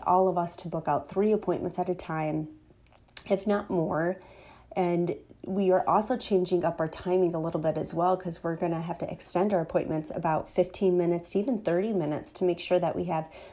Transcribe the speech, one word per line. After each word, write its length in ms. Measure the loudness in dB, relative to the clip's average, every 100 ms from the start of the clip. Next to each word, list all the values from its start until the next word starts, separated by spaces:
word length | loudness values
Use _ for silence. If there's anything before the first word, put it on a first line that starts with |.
| 2
all 200 | 4 4
of 120 | 2
us 160 | -2 -6
to 100 | -8
book 200 | -6 -2
out 200 | -2 -2
three 240 | 0 2
appointments 460 | 2 0 -2 -2 -4
at 100 | -4
a 60 |
time, 540 | -4 -4 -4 -2 -2 -4 -10 _ -20 _ -20 _ -12 -2
if 160 | 0 2
not 240 | 0 0
more. 500 | 0 0 0 0 -2 -8 -20 -20 -20 -10 -2
And 400 | 2 2 0 -2 -10 -14 -6
we 240 | 0 4
are 160 | 4 4
also 300 | 2 2 -2
changing 480 | 2 2 4 2 2
up 140 | 0
our 80 | -4
timing 480 | -4 0 2 2 0
a 40 |
little 200 | -2 -2
bit 180 | 0 0
as 160 | -2
well, 240 | 0 2 2
'cause 260 | -2 -6
we're 120 | -4 -2
gonna 260 | -2 -2
have 160 | -4 -6
to 140 | -6
extend 420 | -8 -4 0 2
our 80 | 2
appointments 500 | 2 0 0 -4 -4 -4
about 340 | 0 0 -2
fifteen 480 | 0 0 2 2 4
minutes 320 | 2 0 -2
to 100 | -2
even 200 | 0 -2
thirty 340 | 0 0 0
minutes 380 | 0 -2 -4 -6
to 120 | -2
make 160 | -2 0
sure 200 | 0 2
that 160 | 2 -2
we 80 |
have 260 | -2 -4 -4 -10 -20